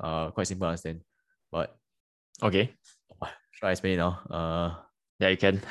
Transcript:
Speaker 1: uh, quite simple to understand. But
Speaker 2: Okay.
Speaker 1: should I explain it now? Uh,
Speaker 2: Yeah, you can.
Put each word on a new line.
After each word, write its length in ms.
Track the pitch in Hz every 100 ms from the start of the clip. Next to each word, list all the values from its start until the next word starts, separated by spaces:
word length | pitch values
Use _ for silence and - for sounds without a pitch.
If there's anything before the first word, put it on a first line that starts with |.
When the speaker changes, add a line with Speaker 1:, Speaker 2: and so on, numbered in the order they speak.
Speaker 1:
uh, 300 | 80 80 80
quite 160 | - 90
simple 200 | 92 87
to 20 |
understand. 320 | 85 82 82 - _ _ _ -
But 240 | 82 - - _ _ _ _ _ -
Speaker 2:
Okay. 300 | 110 95 123 - _ _ _ - - - _
Speaker 1:
should 160 | - 98
I 40 |
explain 240 | 90 95
it 20 | 90
now? 240 | 87 85 -
Uh, 440 | 85 82 85 85 82 - _ _ -
Speaker 2:
Yeah, 100 | 92
you 80 | 95
can. 220 | 98 95 -